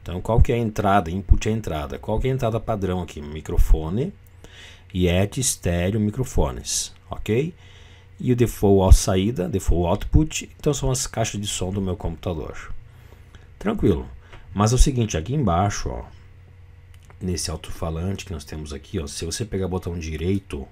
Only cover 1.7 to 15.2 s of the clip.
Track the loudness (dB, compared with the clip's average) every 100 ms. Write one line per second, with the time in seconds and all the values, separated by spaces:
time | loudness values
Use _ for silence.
1.7 | -6 -6 -8 -4 -2 0 0 0 -2 -4
2.7 | -2 -2 -2 -4 -10 -10 -10 -4 2 6
3.7 | 4 2 -2 -4 -6 -20 -20 -20 -20 -20
4.7 | -20 -8 0 2 4 2 0 -4 -2 -2
5.7 | 0 0 0 0 -2 -2 0 0 -2 -6
6.7 | -6 -6 -12 -14 -10 -2 0 0 -6 -20
7.7 | -20 -20 -20 -20 -6 0 4 2 4 6
8.7 | 6 8 8 8 2 0 -2 -2 -2 0
9.7 | 2 2 -2 2 2 4 -4 -10 -6 -4
10.7 | -2 -2 -2 -4 -4 -4 -4 -6 -4 -4
11.7 | -4 -4 -4 -6 -6 -6 -6 -8 -12 -10
12.7 | -12 -12 -20 -20 -20 -20 -20 -20 -8 -4
13.7 | 0 2 2 -2 -14 -20 -20 -10 2 4
14.7 | 4 2 2 0 -2